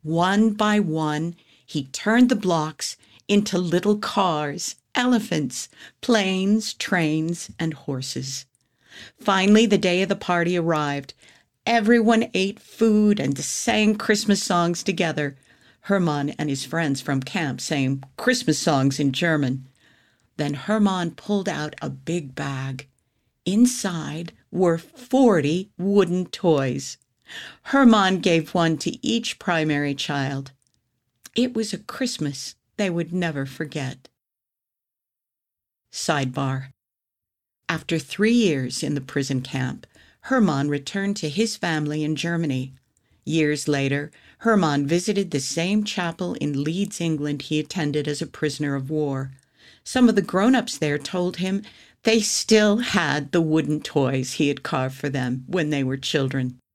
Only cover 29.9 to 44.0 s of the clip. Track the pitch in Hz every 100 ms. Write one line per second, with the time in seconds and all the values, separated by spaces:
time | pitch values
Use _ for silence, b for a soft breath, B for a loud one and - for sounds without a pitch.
29.9 | 139 - 143 135 139 139 _ _ _ _
30.9 | _ _ _ - - 247 247 214 - -
31.9 | - 254 - 151 139 - - _ - 202
32.9 | 170 170 175 175 143 135 - 151 151 131
33.9 | - - _ _ _ _ _ _ _ _
34.9 | _ _ _ _ _ _ _ _ _ _
35.9 | - - 151 135 131 139 135 135 _ _
36.9 | _ _ _ _ _ _ _ - 165 -
37.9 | 165 - - 214 240 214 143 127 127 -
38.9 | 143 135 - 135 135 131 139 127 - -
39.9 | b b b - 262 202 139 143 143 139
40.9 | 202 196 202 151 147 226 - 180 160 147
41.9 | 151 151 156 170 170 165 131 131 - _
42.9 | _ _ _ - 160 151 147 - 143 139
43.9 | 143